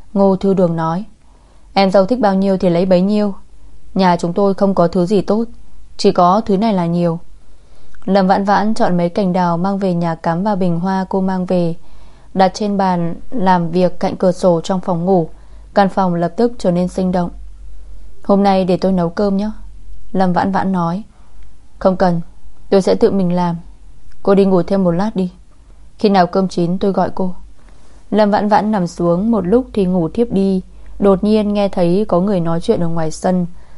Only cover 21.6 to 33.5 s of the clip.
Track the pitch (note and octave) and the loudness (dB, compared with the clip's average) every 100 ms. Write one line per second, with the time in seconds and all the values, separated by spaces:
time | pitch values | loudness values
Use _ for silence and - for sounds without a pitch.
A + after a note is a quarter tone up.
21.6 | - - F#3+ F#3 F#3+ E3+ - - - - | -14 -2 0 2 2 2 -4 -8 -8 -8
22.6 | - G3 F#3+ F#3+ A3 G3 F3 F3 F3 E3+ | 0 2 2 2 2 2 0 0 0 -4
23.6 | - - - - - - - G3 G3+ F#3 | -10 -18 -16 -12 -8 -2 2 4 4 2
24.6 | E3+ G3 F#3 E3+ G#3+ G3 F3+ - - - | 2 0 2 0 -2 -2 -4 -6 -20 -20
25.6 | - - - - G#3+ G3 F3 G3 F#3+ - | -20 -20 -20 -2 2 4 4 2 0 0
26.6 | E3+ F#3 G3+ F#3+ F3 - F#3 - - - | -2 0 0 0 -2 0 -2 -4 -8 -18
27.6 | - - - - - G3+ G#3+ G3+ G3+ G3+ | -18 -18 -18 -18 -4 2 2 2 2 2
28.6 | G#3 G#3+ E3+ - F3 E3+ A3 A3+ F3 A#3 | 2 0 -2 0 0 2 0 0 2 0
29.6 | B3+ - F#3 F3+ D#3+ - A#3 G3 G3 F#3 | 0 -2 0 0 0 -2 0 0 0 0
30.6 | - - - - G3+ F#3+ G#3 G#3+ G#3 G#3 | -4 -14 -14 0 2 2 2 2 2 0
31.6 | G3+ G3+ E3+ F3+ G#3+ F3 F#3+ F#3+ E3 E3 | 0 0 2 2 2 0 2 0 0 0
32.6 | - A3 E3+ E3 D#3+ - F#3 F#3 E3+ | 0 0 0 0 -2 -2 0 0 -2